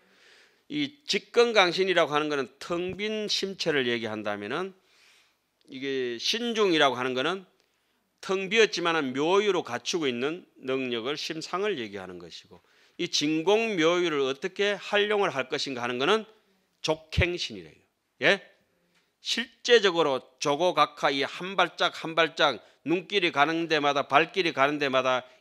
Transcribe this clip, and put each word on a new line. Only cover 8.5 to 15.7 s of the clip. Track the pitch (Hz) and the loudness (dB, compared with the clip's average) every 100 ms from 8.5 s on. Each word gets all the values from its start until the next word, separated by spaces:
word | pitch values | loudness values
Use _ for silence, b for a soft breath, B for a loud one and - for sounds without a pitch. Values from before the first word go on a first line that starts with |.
| 220 214 185 170 165 135 | 2 2 2 -2 0 -2
묘유로 | 127 156 196 208 175 | -2 2 2 2 0
갖추고 | 127 120 - 180 147 | -2 -6 -4 -2 -2
있는 | 120 135 175 - _ | -2 -4 -6 -12 _
능력을, | 127 135 131 117 117 151 | -6 -4 -2 -4 -4 -6
심상을 | - 160 151 175 208 160 | -8 -10 -8 -4 -4 -4
얘기하는 | 110 98 92 90 | -6 -10 -12 -14
것이고, | 85 - - 87 b b b - | -16 -18 -20 -20 b b b -8
이 | 170 | -4
진공묘유를 | - 147 156 165 214 226 190 156 175 175 147 | -2 0 0 2 2 2 2 2 2 0 0
어떻게 | 131 135 185 - 202 | 0 -2 -8 -2 -2
활용을 | 196 - 208 208 208 190 | -2 -2 0 2 2 0
할 | 135 123 | -2 -4
것인가 | 143 143 | -4 -4